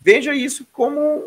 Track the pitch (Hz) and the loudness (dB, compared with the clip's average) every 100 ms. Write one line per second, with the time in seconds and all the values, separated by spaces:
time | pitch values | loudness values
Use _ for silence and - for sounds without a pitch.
0 | - 226 269 285 254 - 262 - 254 285 | 2 4 2 -4 -4 -8 -14 -4 -4 0
1 | 302 302 | -2 -2